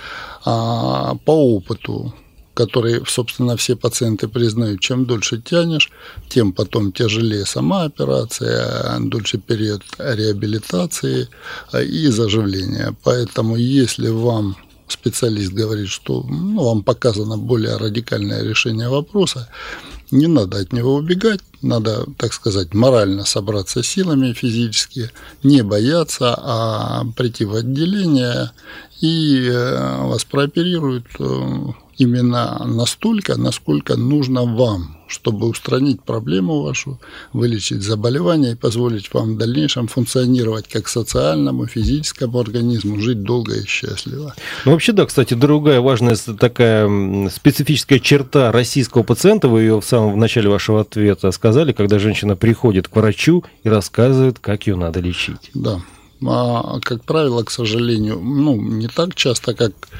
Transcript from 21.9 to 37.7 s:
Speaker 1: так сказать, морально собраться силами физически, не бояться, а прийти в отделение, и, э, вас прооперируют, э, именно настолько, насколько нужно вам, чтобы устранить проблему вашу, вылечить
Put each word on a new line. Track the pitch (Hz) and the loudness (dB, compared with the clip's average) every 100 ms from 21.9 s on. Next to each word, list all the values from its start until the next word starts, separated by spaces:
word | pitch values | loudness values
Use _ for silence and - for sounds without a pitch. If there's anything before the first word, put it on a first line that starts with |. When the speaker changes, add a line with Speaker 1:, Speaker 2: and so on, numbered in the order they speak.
| 107 143 135 | -4 -6 -6
Speaker 1:
так | 113 | -6
сказать, | - 113 98 85 | -4 -2 -2 -2
морально | 101 131 120 101 98 | 2 4 4 2 0
собраться | 98 113 101 104 92 123 | -2 -4 -2 -4 -4 -4
силами | - 190 185 135 127 | -4 -2 0 2 0
физически, | 117 127 113 117 - - 131 113 - - - | 0 -2 0 -2 -2 -6 -8 -10 -12 -20 0
не | 139 143 | 4 6
бояться, | 101 104 120 170 156 - 123 - | 4 2 2 2 -2 0 0 0
а | 139 113 113 110 113 117 117 113 | -2 -2 -2 -2 -4 -4 -4 -4
прийти | 123 - 104 | -4 -2 -4
в | |
отделение, | 110 120 135 170 202 175 135 123 123 120 - - - - - | -2 -2 -2 -2 0 2 2 0 -2 -6 -10 -20 -20 -20 -2
и, | 160 165 151 135 123 | 0 2 2 2 2
э, | 123 127 131 131 131 131 | 0 0 -2 -2 -2 -2
вас | 120 | -4
прооперируют, | - 139 143 170 180 170 143 127 120 - | -2 -2 0 0 -2 -2 -2 -4 -8 -6
э, | 65 65 131 131 - - _ - | -4 -4 -4 -6 -8 -10 _ 0
именно | 123 123 123 120 117 120 120 | 2 4 2 0 -2 -4 -2
настолько, | 117 120 - 220 214 - 120 | -2 -2 -2 -2 0 -2 -2
насколько | 127 - - 147 - 117 | -2 -2 -2 -2 0 0
нужно | 120 147 131 127 | 2 2 2 0
вам, | 120 113 120 98 76 76 - | 0 2 2 0 -6 -14 -14
чтобы | - 120 104 113 | -6 -4 0 -2
устранить | 107 - 127 143 - | -2 -2 0 2 0
проблему | - 113 127 185 180 151 | -4 -6 -2 0 0 -2
вашу, | 147 135 135 127 - - - | -2 -6 -8 -12 -16 -20 -8
вылечить | 123 120 107 - | -2 0 0 -4